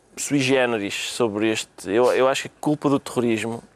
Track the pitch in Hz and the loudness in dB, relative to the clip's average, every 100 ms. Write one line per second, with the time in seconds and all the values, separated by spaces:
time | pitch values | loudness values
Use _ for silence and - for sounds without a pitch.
0 | _ - - 143 131 135 123 113 101 - | _ -12 -2 0 2 2 2 0 -4 -6
1 | - - 120 101 110 110 - - 92 107 | -8 -2 -2 2 0 0 -6 -12 0 2
2 | 123 95 131 139 - - 151 151 147 139 | 4 4 2 0 -6 -6 -2 0 0 0
3 | - 131 120 110 113 117 - | -2 -2 0 0 -4 -8 -14